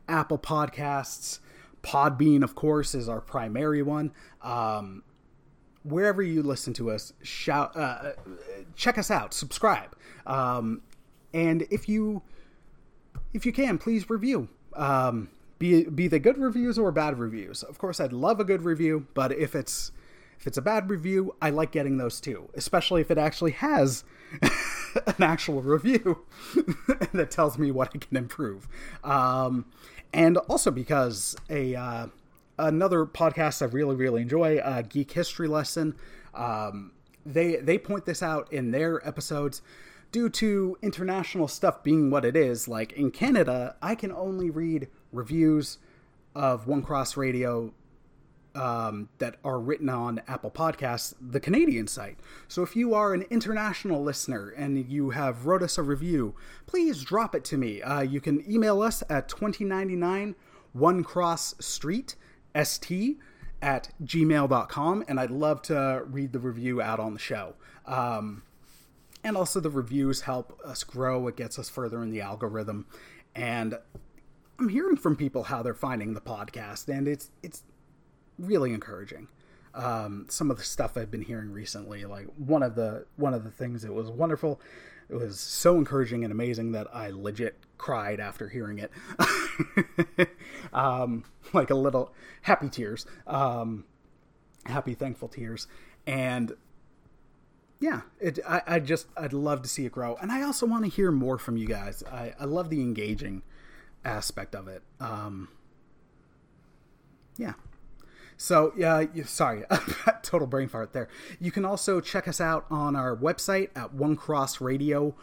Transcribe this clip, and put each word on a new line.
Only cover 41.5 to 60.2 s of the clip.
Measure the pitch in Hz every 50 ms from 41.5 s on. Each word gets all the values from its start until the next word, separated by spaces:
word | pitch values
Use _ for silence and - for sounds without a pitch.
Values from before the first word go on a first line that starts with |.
| - - - 180 - - -
being | 143 156 160 147 135
what | 139 143 147
it | 156 143
is, | 160 147 127 120 113 - -
like, | 117 110 113 -
in | - - 147 127
Canada, | - - 233 269 262 214 170 143 127 127 120 131 - -
I | 143 180 226
can | 226 - 190
only | 180 165 185 190 190 190 180 170
read | 151 156 165 165 160 147 135 - - - _ _ -
reviews | 120 117 110 151 165 160 156 156 151 139 - - - - - - - _ _ _ _ - _ -
of | 147 143 131 127 117 107 123
One | 147 143
Cross | 131 - 151 135 127 - -
Radio, | 143 135 131 123 123 123 120 120 117 117 110 - - - - - - _ - _ _ - _ _ - _ _ -
um, | 131 131 123 117 117 113 110 107 104 107 - _ -
that | 131 120 - - -
are | 143 131 123
written | 113 131 151 - 151 135
on | 127 120 120 120 113 113 - -
Apple | 131 120 - 107
Podcasts, | - - 160 160 147 - 139 123 120 120 - - - -
the | 127 127 120 139
Canadian | - 151 190 277 339 320 127 113 107 101
site. | - - 104 - - - - - - - - -
So | - 180 180
if | - -
you | 226 247 233 220
are | 214 208 202 190
an | 180 190 -
international | 233 226 226 202 214 214 214 214 190 - - 202 170 143 143
listener | 147 139 - - - 127 107 101 101
and | - 139 143 139 139 135 127 123
you | 139 147 139 135
have | 117 147 147 131 120 120 123
wrote | 151 185 185 180
us | 160 - -
a | 156
review, | 139 143 139 160 175 170 143 120 104 - - - - - - -
please | - - 370 330 320 247 143 131
drop | - 180 220 226 202 -
it | - -
to | - 156 139
me. | 127 113 104 104
Uh, | - 127 143 143
you | 139 131 139 139
can | - 165 143 147 - 202
email | 214 226 220 214 208 196
us | 214 226 220 - - -
at | 156 139 - -
twenty | - - 214 214 - - 208
ninety-nine | 196 190 190 196 190 185 175 175 175 190 196